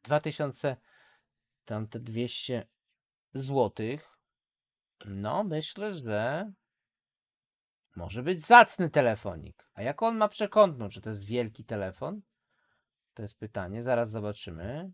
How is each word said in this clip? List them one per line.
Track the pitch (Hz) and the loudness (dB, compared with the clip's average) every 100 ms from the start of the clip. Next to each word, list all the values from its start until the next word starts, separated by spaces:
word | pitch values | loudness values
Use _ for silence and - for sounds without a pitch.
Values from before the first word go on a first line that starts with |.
Dwa | - 151 | 2 0
tysiące, | 156 - 147 - - 123 _ _ _ _ _ _ _ _ - | 0 -4 -6 -4 -4 -4 _ _ _ _ _ _ _ _ -8
tamte | 107 110 117 | -6 -6 -10
dwieście | 120 113 123 - - 120 - _ _ _ _ _ _ | -8 -4 -4 -6 -6 -6 -6 _ _ _ _ _ _
złotych. | 131 135 139 110 - 110 147 - _ _ _ _ _ _ _ _ _ 101 | -10 -2 2 2 0 -6 -6 -12 _ _ _ _ _ _ _ _ _ -12
No, | 98 104 160 | -8 -4 -2
myślę, | 214 151 156 - 208 180 | -2 -4 -6 -8 -8 -8
że | 117 104 117 151 214 190 _ _ _ _ _ _ _ _ _ _ _ _ _ - | -4 -2 -2 -4 -8 -14 _ _ _ _ _ _ _ _ _ _ _ _ _ -12
może | 80 104 | -10 -6
być | 139 180 - | -4 -4 10
zacny | 240 226 - 170 | 12 12 4 2
telefonik. | 156 123 107 104 87 78 - _ | 4 4 0 -6 -10 -14 -20 _
A | - | -8
jak | 113 143 | -8 0
on | 226 226 | 0 2
ma | 214 | 0
przekątną, | - 208 214 202 135 101 | 0 0 6 6 4 -8
czy | 98 | -8
to | 110 | -10
jest | 104 98 | -8 -4
wielki | 120 117 113 110 | -4 -4 -8 -8
telefon? | 110 95 - 143 208 _ _ _ _ _ _ _ _ _ | -6 -6 -6 -10 -10 _ _ _ _ _ _ _ _ _
To | - | -14
jest | 104 - | -14 -12
pytanie, | 107 104 92 107 | -10 -8 -8 -6
zaraz | 123 120 117 | 0 0 0
zobaczymy. | 110 104 101 - 80 95 143 185 | -4 -6 -8 -12 -10 -10 -10 -12